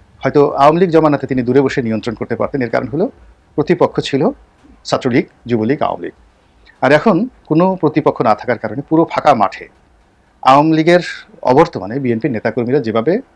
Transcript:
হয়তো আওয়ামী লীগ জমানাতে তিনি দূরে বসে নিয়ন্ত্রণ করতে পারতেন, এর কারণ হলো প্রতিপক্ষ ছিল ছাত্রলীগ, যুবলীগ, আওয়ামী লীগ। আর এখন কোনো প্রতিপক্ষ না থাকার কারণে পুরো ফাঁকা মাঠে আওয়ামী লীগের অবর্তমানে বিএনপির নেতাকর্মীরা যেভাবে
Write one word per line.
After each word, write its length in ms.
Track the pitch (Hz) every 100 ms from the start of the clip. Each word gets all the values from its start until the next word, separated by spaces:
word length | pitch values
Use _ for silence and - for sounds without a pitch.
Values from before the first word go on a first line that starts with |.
| _ _
হয়তো 280 | 135 147 143
আওয়ামী 300 | - 143 170
লীগ 100 | 185
জমানাতে 360 | 160 156 143 127
তিনি 160 | 131
দূরে 180 | 120 127
বসে 220 | 131 -
নিয়ন্ত্রণ 320 | 117 110 120
করতে 220 | 113 117 113
পারতেন, 260 | 107 139
এর 80 | 120
কারণ 180 | 120 120
হলো 220 | 143 233 - - _ _
প্রতিপক্ষ 460 | - 147 175 139 -
ছিল 220 | - 135 180 294 _ _ _ _
ছাত্রলীগ, 420 | - - 131 117 - _ 117
যুবলীগ, 360 | 117 110 143
আওয়ামী 200 | 95 87
লীগ। 100 | 87 - _ _ _ _ _ _
আর 120 | 131
এখন 360 | 147 220 180 254 - -
কোনো 300 | 156 185 185
প্রতিপক্ষ 420 | 156 156 147 -
না 120 | 120
থাকার 240 | 107 117 113
কারণে 240 | 110 117 143
পুরো 160 | 160 160
ফাঁকা 240 | - -
মাঠে 340 | 127 98 - 82 _ _ _ _ _ _ _
আওয়ামী 340 | - 139 156 156
লীগের 240 | 160 175 175 - - -
অবর্তমানে 560 | - 127 165 117 92 127
বিএনপির 320 | 131 113 151
নেতাকর্মীরা 500 | 113 117 113 117 143
যেভাবে 400 | 117 110 117 202 -